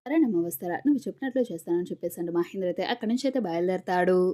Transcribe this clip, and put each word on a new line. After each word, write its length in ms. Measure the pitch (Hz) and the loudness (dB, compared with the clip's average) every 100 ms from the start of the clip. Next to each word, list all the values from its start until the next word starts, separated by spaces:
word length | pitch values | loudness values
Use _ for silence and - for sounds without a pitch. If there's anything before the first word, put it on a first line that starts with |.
"సరేనమ్మా 420 | 254 320 262 170 | -2 2 4 2
వస్తారా, 340 | 170 - 180 170 | -2 -4 -6 0
నువ్వు 200 | 285 285 | 2 2
చెప్పినట్లు 400 | 202 - 269 262 | -2 -6 -2 0
చేస్తానని" 460 | 226 165 - 170 180 | -2 -4 -2 0 0
చెప్పేసి 300 | 160 175 170 | -6 -6 -4
అంటే 140 | 175 | -2
మహేంద్ర 360 | 175 175 196 180 | -2 -2 -2 -4
అయితే 160 | 175 | -2
అక్కడి 260 | 185 247 220 | -2 -2 -2
నుంచి 160 | 247 277 | 0 0
అయితే 140 | 262 | -2
బయలుదేరతాడు. 760 | 190 170 180 185 185 180 180 185 180 | -2 0 0 -2 0 2 4 4 4